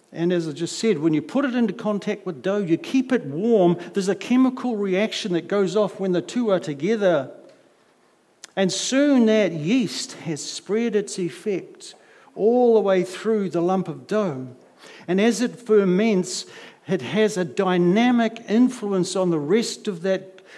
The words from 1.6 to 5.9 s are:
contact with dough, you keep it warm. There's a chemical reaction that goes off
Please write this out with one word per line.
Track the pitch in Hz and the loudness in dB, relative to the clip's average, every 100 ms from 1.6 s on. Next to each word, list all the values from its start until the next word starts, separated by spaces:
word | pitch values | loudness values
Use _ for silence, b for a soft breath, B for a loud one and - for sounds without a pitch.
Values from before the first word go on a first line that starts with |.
| 226 | -2
contact | 175 214 202 - 208 | -2 -4 -4 -4 -6
with | - 147 | -8 -6
dough, | 175 208 | -4 -2
you | 180 165 | 0 -2
keep | - - 127 | 0 -2 2
it | 147 | 0
warm. | 139 143 220 226 175 175 B | -2 -4 2 4 4 2 B
There's | 202 190 | -4 -2
a | |
chemical | 190 - 247 262 254 247 220 | -2 0 4 4 2 -4 -2
reaction | 202 185 214 - 220 | 0 0 0 -2 -2
that | 170 165 | -2 0
goes | 202 190 185 | 0 2 2
off | 196 | 0